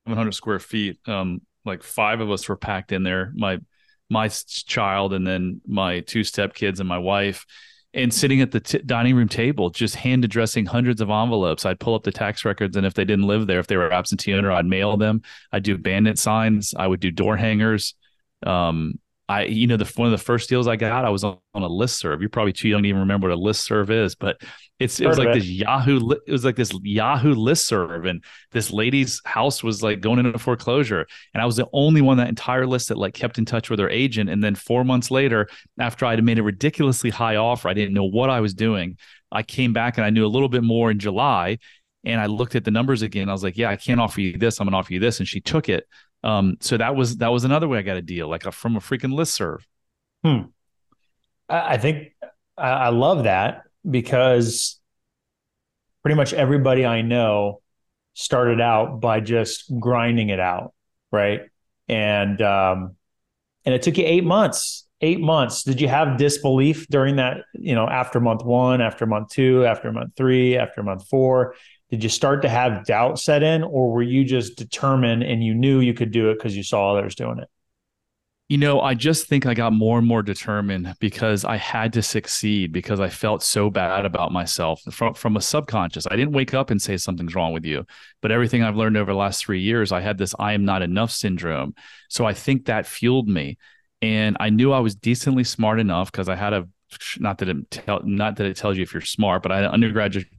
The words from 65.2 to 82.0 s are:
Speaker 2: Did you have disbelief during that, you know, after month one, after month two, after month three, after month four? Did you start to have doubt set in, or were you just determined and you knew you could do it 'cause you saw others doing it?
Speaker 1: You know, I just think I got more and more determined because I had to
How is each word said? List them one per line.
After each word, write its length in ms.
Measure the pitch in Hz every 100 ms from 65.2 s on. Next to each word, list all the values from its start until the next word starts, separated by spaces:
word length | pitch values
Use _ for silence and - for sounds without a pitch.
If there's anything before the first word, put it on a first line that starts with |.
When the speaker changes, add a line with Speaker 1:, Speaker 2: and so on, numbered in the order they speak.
| 156 160 117 -
Speaker 2:
Did 160 | 127 127
you 80 | 143
have 300 | 143 156 127
disbelief 680 | 143 143 139 131 143 151 -
during 300 | 139 135 139
that, 220 | 127 - -
you 220 | - -
know, 140 | 117 113
after 320 | 127 127 123
month 240 | 120 110
one, 360 | 120 123 127 127
after 260 | 113 - 113
month 240 | 107 107
two, 360 | - 131 127 120
after 240 | 107 117
month 220 | 113 117 -
three, 400 | 131 127 123 123
after 280 | 117 -
month 240 | 101 95 -
four? 480 | 135 131 127 127 - - _ _
Did 120 | 117
you 60 | 110
start 320 | - 139 139
to 80 | 117
have 380 | 120 127 101 101
doubt 320 | 107 123 -
set 240 | - 147
in, 200 | 156 160
or 300 | 165 139 123
were 100 | 117
you 220 | 120 131
just 320 | 131 127 113 -
determined 680 | 110 - 139 135 117 113
and 220 | 123 117
you 80 | 113
knew 280 | 113 135 135
you 120 | 123
could 180 | 120 113
do 200 | 113 110
it 80 | 110
'cause 180 | 113 101
you 60 |
saw 340 | 98 107 98 101
others 180 | 98
doing 240 | - 120 120
it? 100 | - _ _ _ _ _ _ _ _ _ -
Speaker 1:
You 80 | 143
know, 240 | 143 139
I 140 | 135
just 320 | 117 147 160 -
think 180 | 143
I 80 | 127
got 220 | 120 117
more 240 | 110 110 117
and 80 | 117
more 160 | 117
determined 720 | 101 98 - 104 101 95 90 87
because 440 | 104 - 110 101
I 120 | - 107
had 360 | - 113 113
to 100 | 113